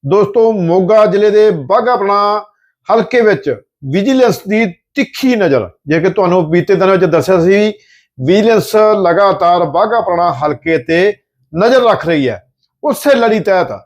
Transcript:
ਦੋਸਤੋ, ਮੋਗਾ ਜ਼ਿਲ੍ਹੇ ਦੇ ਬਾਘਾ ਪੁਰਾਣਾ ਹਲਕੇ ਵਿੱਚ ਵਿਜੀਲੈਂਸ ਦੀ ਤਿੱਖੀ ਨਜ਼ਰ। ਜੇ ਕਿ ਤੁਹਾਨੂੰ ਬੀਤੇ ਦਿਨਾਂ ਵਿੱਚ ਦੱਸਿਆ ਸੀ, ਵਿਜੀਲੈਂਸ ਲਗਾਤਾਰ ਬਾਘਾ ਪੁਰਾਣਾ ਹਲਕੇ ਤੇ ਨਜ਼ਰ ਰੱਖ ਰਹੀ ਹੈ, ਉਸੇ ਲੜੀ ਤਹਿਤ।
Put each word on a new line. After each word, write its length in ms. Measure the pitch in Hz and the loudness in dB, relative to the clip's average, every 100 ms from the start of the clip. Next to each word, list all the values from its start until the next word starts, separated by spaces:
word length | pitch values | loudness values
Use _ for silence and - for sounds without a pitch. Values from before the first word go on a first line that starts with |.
| 139 | 0
ਦੋਸਤੋ, 480 | 196 202 233 226 | 0 0 0 0
ਮੋਗਾ 520 | 214 165 180 180 214 214 | 0 0 0 2 4 4
ਜ਼ਿਲ੍ਹੇ 240 | 202 208 | 2 2
ਦੇ 220 | 208 214 | 4 2
ਬਾਘਾ 440 | 170 127 214 233 247 | 0 -2 -2 0 -2
ਪੁਰਾਣਾ 500 | 202 202 208 208 - _ _ _ - | 0 0 0 -4 -8 _ _ _ -2
ਹਲਕੇ 280 | 220 180 247 | -2 0 0
ਵਿੱਚ 400 | 214 - 147 120 _ _ 139 | 2 0 -4 -8 _ _ -6
ਵਿਜੀਲੈਂਸ 500 | 165 214 262 240 170 190 | -2 0 2 2 0 -4
ਦੀ 180 | 214 220 | -2 -2
ਤਿੱਖੀ 720 | 170 _ - - - 262 233 | -6 _ -6 -6 -2 -2 0
ਨਜ਼ਰ। 340 | 175 131 92 _ 143 | 0 0 -2 _ -4
ਜੇ 120 | 160 | -2
ਕਿ 100 | 180 | 0
ਤੁਹਾਨੂੰ 400 | 180 185 180 156 | 0 0 0 0
ਬੀਤੇ 260 | 175 175 196 | -2 0 0
ਦਿਨਾਂ 220 | 190 190 | 2 2
ਵਿੱਚ 80 | 180 | 2
ਦੱਸਿਆ 360 | 165 165 185 | 0 0 0
ਸੀ, 320 | 170 202 214 208 _ _ _ - 127 | 2 2 0 -4 _ _ _ -8 0
ਵਿਜੀਲੈਂਸ 480 | 196 220 220 - 214 | 2 2 0 0 2
ਲਗਾਤਾਰ 880 | 214 214 180 175 202 170 175 175 | 2 2 0 2 0 2 0 0
ਬਾਘਾ 380 | 165 160 220 233 | 0 -2 0 -2
ਪੁਰਾਣਾ 320 | 190 175 175 | -2 -2 -2
ਹਲਕੇ 440 | 127 151 139 165 160 | -2 -6 -6 -4 -4
ਤੇ 360 | 147 165 196 202 _ _ _ 160 | -2 0 0 -4 _ _ _ -2
ਨਜ਼ਰ 180 | 226 262 | 2 2
ਰੱਖ 260 | 233 196 165 | 2 0 -2
ਰਹੀ 220 | 160 127 | -2 -2
ਹੈ, 240 | 101 _ _ _ _ | -6 _ _ _ _
ਉਸੇ 320 | 294 - 285 269 | -6 -2 0 2
ਲੜੀ 240 | 233 214 | 2 0
ਤਹਿਤ। 280 | 202 185 139 101 | 0 -2 -2 -8